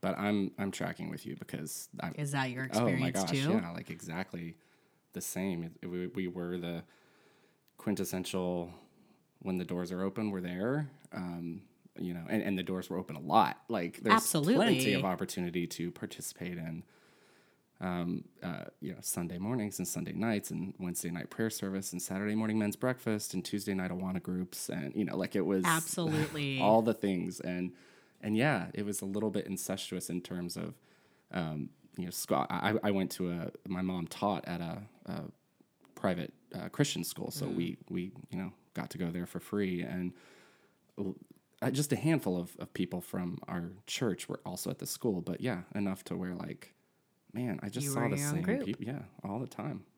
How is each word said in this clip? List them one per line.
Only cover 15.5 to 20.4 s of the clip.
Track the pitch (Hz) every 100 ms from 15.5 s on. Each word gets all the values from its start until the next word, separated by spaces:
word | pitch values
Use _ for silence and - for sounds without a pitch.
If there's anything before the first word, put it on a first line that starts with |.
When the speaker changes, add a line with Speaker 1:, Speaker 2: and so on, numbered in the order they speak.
| 87 85
Speaker 1:
to | - 85
participate | 85 104 - - - 87 87
in, | 165 82 - - - - - - _ _ _ _
um, | 92 87 87 85 - -
uh, | - 60 50 -
you | -
know, | -
Sunday | - - 87 87
mornings | 101 123 104 -
and | 90
Sunday | 87 82
nights | 82 113 104